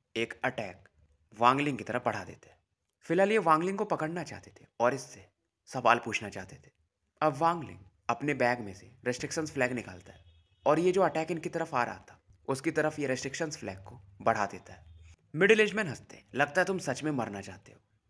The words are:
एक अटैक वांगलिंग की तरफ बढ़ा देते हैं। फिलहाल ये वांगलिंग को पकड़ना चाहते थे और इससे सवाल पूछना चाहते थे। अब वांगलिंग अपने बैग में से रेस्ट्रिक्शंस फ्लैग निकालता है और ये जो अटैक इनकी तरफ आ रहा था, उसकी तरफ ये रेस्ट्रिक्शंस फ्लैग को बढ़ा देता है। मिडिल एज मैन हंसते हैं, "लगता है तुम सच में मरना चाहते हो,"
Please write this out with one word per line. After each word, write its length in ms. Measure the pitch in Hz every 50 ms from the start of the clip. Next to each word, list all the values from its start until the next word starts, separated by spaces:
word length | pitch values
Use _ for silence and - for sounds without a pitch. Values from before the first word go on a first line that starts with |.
| _ _ -
एक 240 | 113 117 - - - -
अटैक 440 | 131 123 - 107 95 90 - _ _ _ _ _ _ _ _ _ _ - 107
वांगलिंग 400 | 120 123 131 139 147 147 131 110
की 60 | 107
तरफ 180 | - 110 123 -
बढ़ा 180 | 117 107 104 87
देते 260 | 87 - - - -
हैं। 80 | - _ _ _ _ _ _ _ _ _
फिलहाल 320 | - - 165 185 196 202
ये 60 | 220 220
वांगलिंग 400 | 165 165 156 156 175 190 196 202
को 60 | 214
पकड़ना 380 | - 165 139 151 156 170 180
चाहते 280 | 151 - 104 95 - -
थे 160 | - - - _ _ -
और 140 | 117 123 135
इससे 340 | 131 - - - 95 - _ _ _ _ _ _ _ _
सवाल 340 | - - 127 120 110 120 120 -
पूछना 240 | 113 104 - 107 101
चाहते 280 | - 98 95 - -
थे। 140 | - - - _ _ _ _ _ _ _ _ _ -
अब 140 | 151 156 139
वांगलिंग 420 | 139 165 165 170 170 131 98 95 95 - - _ _ _ -
अपने 260 | 120 - 143 147 143
बैग 260 | 127 123 120 123 120
में 140 | 110 98 92
से 200 | - - - - _ -
रेस्ट्रिक्शंस 480 | 123 123 - - 135 - 165 156 151
फ्लैग 200 | 147 139 123 123
निकालता 400 | 127 117 - 95 92 90 - -
है 120 | - - - - _ _ _ _ _ _ -
और 120 | 135 151 160
ये 140 | 175 185
जो 100 | 175 196
अटैक 280 | 185 151 - 160 160 -
इनकी 180 | 175 160 151 160
तरफ 260 | 151 165 165 151 143
आ 100 | 123 117
रहा 140 | 110 98 95
था, 240 | - - - _ _ _ - _ _ -
उसकी 220 | 135 135 - 165
तरफ 280 | - 156 151 156 151 147
ये 80 | 143
रेस्ट्रिक्शंस 500 | 131 131 127 - 135 135 - 165 151 151
फ्लैग 220 | - 113 98 95 98
को 240 | - - - - - - - -
बढ़ा 260 | 104 113 110 107 101
देता 280 | 98 95 92 - - -
है। 100 | - - - - - - - - _ _ _ -
मिडिल 260 | 151 190 196 220 214
एज 140 | 214 202 180
मैन 140 | 220 208 147
हंसते 280 | 113 - - - -
हैं, 120 | - _ _ -
"लगता 260 | 127 147 143 - 185
है 40 | 180
तुम 140 | 185 190 180
सच 240 | - 151 127 -
में 80 | 139 156
मरना 300 | 147 127 113 101 101 98
चाहते 320 | 98 95 95 - - -
हो," 80 | - _ _ _ _ _ _